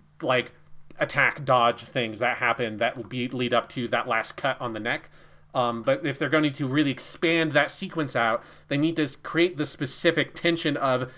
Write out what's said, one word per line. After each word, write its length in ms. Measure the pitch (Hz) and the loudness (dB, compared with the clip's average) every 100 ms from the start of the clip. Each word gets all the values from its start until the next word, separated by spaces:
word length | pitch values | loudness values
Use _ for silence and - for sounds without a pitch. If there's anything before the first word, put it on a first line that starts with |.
| - - | -20 -6
like, 300 | 147 127 120 - - - - - | 0 2 0 -8 -18 -18 -14 -4
attack 440 | 147 147 127 - 139 | -2 2 2 2 2
dodge 380 | 127 117 120 | 6 6 2
things 360 | - 131 113 107 | -4 -4 -4 0
that 180 | 123 120 | -2 0
happen 400 | 123 117 113 107 | 0 0 -2 0
that 300 | 117 - 107 | -2 -2 -6
be-, 200 | 127 120 | -6 -4
lead 240 | 127 123 | -2 2
up 160 | 120 - | 2 0
to 180 | 131 117 | -4 -2
that 200 | 117 123 | -2 0
last 300 | 113 - - | -2 -2 -4
cut 220 | 135 - | -4 -2
on 140 | 123 | -4
the 60 | 110 | -4
neck. 300 | 113 156 - - - - - 135 | -4 -4 -6 -20 -20 -20 -6 0
Um, 260 | 117 117 | 0 0
but 240 | 113 135 151 | 0 0 0
if 140 | 135 | -2
they're 100 | 143 | 0
going 220 | 156 151 | 2 2
to 140 | 139 135 | 0 0
really 240 | 143 139 | 2 2
expand 600 | 131 - - 165 165 156 | 0 -6 -2 2 2 2
that 180 | 143 143 | 2 2
sequence 440 | - 190 165 139 123 | -2 -6 -4 -2 0
out, 280 | 113 117 - - - | 2 0 -4 -20 -4
they 100 | 139 | 0
need 200 | 160 160 | 2 0
to 60 | |
s-, 120 | 143 - | -2 -4
create 420 | - 160 180 151 | -4 2 2 0
the 80 | 143 | -6
specific 720 | - 131 - 170 160 135 - | -4 -6 0 2 2 -2 -2
tension 420 | 170 165 151 139 | 0 0 0 0
of, 340 | 135 127 127 | 0 0 -2